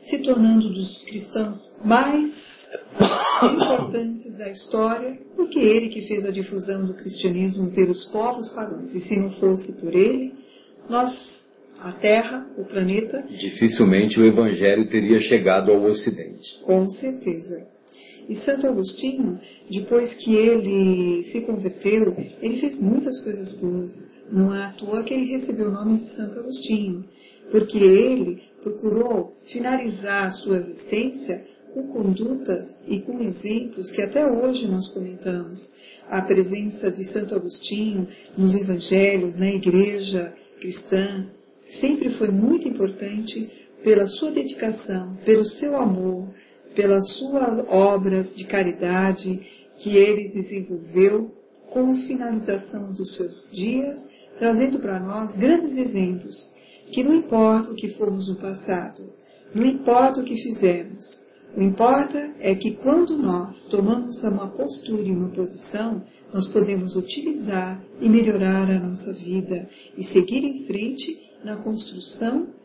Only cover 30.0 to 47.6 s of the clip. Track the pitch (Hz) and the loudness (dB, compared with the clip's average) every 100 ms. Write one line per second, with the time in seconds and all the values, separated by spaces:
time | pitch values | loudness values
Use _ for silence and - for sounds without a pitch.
30 | 202 202 190 185 - 185 175 - - 208 | -4 -2 -2 -4 -2 -2 -2 -12 -4 -2
31 | 262 - - 175 - - - 269 269 233 | -2 -6 -8 -10 -10 -20 -12 -10 -8 -2
32 | 196 190 233 262 - 175 - - - 196 | -2 0 -2 -4 -4 -4 -6 -18 -6 -6
33 | - 240 214 180 208 226 240 - 185 - | -6 -6 -6 -6 -4 -4 -4 -10 -8 -4
34 | 196 262 294 233 254 254 220 185 190 196 | -2 0 2 2 0 -2 -2 -4 -4 -10
35 | 185 180 185 180 170 180 - _ - - | -10 -8 -6 -6 -8 -12 -16 _ -20 -20
36 | - 190 190 190 185 208 208 - 190 180 | -6 -4 2 2 2 -2 -6 -4 -6 -4
37 | 190 214 196 202 175 - - 208 214 202 | -6 -6 -4 -4 -6 -10 -8 -4 -2 -4
38 | 185 - - - 190 196 190 175 - 190 | -6 -10 -14 0 2 2 0 -4 2 4
39 | 196 196 180 170 190 196 185 180 208 202 | 4 4 0 0 0 2 2 4 4 0
40 | 196 185 170 - - - 185 180 - 190 | -4 -4 -6 -12 -20 -14 -12 -12 -2 -2
41 | 196 196 190 - _ _ - - 269 302 | 0 -6 -10 -14 _ _ -20 -4 0 0
42 | 254 - 214 196 233 339 262 220 196 190 | -2 -2 0 2 4 2 0 -2 -4 -4
43 | 202 208 220 226 220 - - - 220 202 | -8 -8 -8 -8 -10 -12 -20 -4 4 4
44 | 196 - 311 294 262 - 220 214 - 190 | 4 -2 -4 -2 -4 -4 -6 -6 -6 -8
45 | 185 - - 214 214 - 294 285 226 185 | -6 -6 4 4 4 -2 -2 0 2 2
46 | 185 185 190 - - _ - - 202 196 | -2 -4 -8 -14 -20 _ -8 0 4 4
47 | 190 - 269 277 240 220 | 2 -6 -4 -2 0 -2